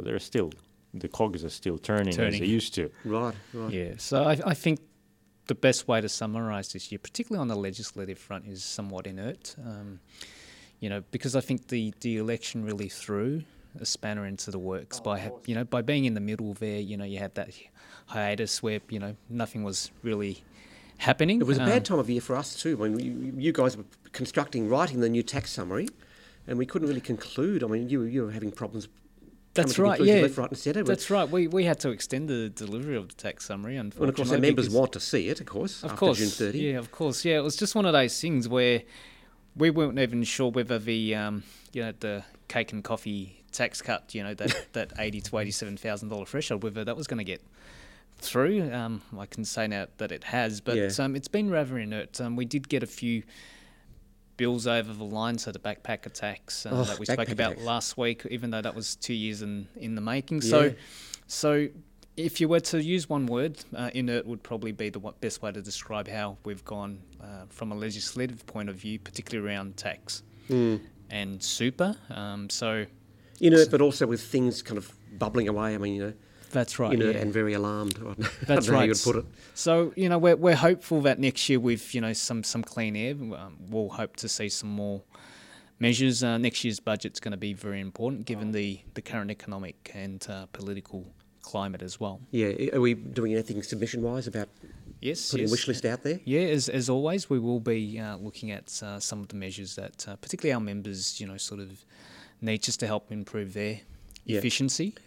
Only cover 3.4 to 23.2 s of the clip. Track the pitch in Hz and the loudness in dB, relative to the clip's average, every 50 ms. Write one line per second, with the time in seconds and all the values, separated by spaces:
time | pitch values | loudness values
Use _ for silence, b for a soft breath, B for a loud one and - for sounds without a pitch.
3.4 | - - - 117 110 110 110 92 87 87 98 113 - - 139 135 147 151 156 135 | -12 -12 -10 -8 -6 -4 -4 -4 -4 -4 -6 -8 -4 0 2 4 6 6 4 4
4.4 | - 196 160 - - 170 156 - - _ _ _ _ _ _ _ _ _ _ _ | 2 0 0 2 2 2 2 2 -2 _ _ _ _ _ _ _ _ _ _ _
5.4 | - - 123 - - 131 127 - - - 120 110 107 104 - - 113 107 107 113 | -4 -4 -2 4 6 4 4 4 2 2 2 2 2 0 -2 -4 -4 -4 -2 -2
6.4 | 117 110 107 98 95 - - 92 - - 104 101 - - - - 233 - 220 185 | -2 -2 -2 -4 -6 -6 -10 -10 -10 -8 -10 -10 -10 -10 -8 -8 -6 -4 -2 -2
7.4 | 139 117 110 101 98 95 95 110 107 - - 107 98 92 92 - - - 101 95 | 0 0 0 -2 -2 -4 -4 -6 -10 -10 -10 -10 -8 -8 -10 -10 -10 -10 -10 -10
8.4 | - 104 98 92 - - - - 101 98 95 92 92 98 95 95 101 120 180 - | -10 -12 -12 -10 -10 -10 -8 -8 -8 -8 -8 -8 -8 -8 -8 -8 -8 -8 -8 -10
9.4 | - - - - 123 117 107 104 104 101 98 95 _ B B B B B B B | -14 -18 -16 -14 -12 -12 -12 -10 -12 -14 -14 -16 _ B B B B B B B
10.4 | B B B B B B B B 110 104 101 101 90 - - 123 - 135 117 135 | B B B B B B B B -6 -4 -4 -4 -6 -6 -8 -6 -4 0 -2 -2
11.4 | - - 131 120 - - 127 120 110 107 98 - - 120 113 107 110 113 117 113 | 0 0 -4 -4 -4 -4 -4 -2 -2 -4 -6 -4 -4 -2 -2 0 0 -2 -2 -4
12.4 | - - - 117 107 107 104 101 101 95 - - - - 104 101 107 131 147 165 | -4 -6 -6 -6 -4 -4 -4 -4 -6 -8 -8 -10 -6 -4 -2 0 0 0 -2 -2
13.4 | 156 b b b b b b - - - - - - 107 107 104 101 98 98 - | -6 b b b b b b -8 -4 -4 -4 -4 -4 -6 -4 -4 -6 -6 -8 -8
14.4 | - - 95 95 92 92 92 95 - - - - - 110 101 95 101 110 - - | -8 -8 -6 -6 -4 -4 -4 -6 -6 -8 -10 -6 -2 -2 -2 -2 -4 -8 -10 -10
15.4 | - 123 113 113 120 - - 123 113 131 147 143 135 123 110 104 101 104 110 107 | -6 -4 -2 -2 -2 0 0 0 2 2 2 4 4 2 2 0 0 -2 -2 -2
16.4 | 113 104 101 - 113 107 104 104 104 98 104 101 101 98 101 98 101 98 - 110 | -4 -6 -4 -4 -4 -2 -2 -2 -4 -4 -6 -6 -6 -6 -6 -6 -6 -6 -4 -6
17.4 | - - - - - - _ B B B B B B - - 110 104 104 104 104 | -6 -8 -10 -20 -20 -20 _ B B B B B B -6 -4 -2 0 0 0 0
18.4 | 113 104 - - - 110 107 104 - - 110 104 98 101 107 - - - 117 120 | 0 -2 -2 -2 -2 -2 -2 -2 -4 -6 -6 -6 -4 -6 -8 -10 -12 -8 -4 -4
19.4 | 113 - - 110 104 98 92 - - - - - - 117 110 104 104 101 95 - | -4 -4 -4 -4 -4 -2 -2 -4 -6 -8 -10 -6 -2 -2 0 0 0 -2 -4 -6
20.4 | - B B B B B B B B B B B - - - - 151 170 208 240 | -10 B B B B B B B B B B B 2 2 4 4 4 4 4 4
21.4 | - - 139 135 131 - 220 247 - - 190 151 120 113 123 120 - - 127 131 | 4 4 4 4 6 6 6 4 4 4 2 2 2 2 0 0 0 0 -2 -2
22.4 | 147 - - - - 160 151 107 107 107 107 120 127 127 123 123 | -2 -6 -6 -4 -2 0 0 2 2 0 0 0 -2 -4 -4 -4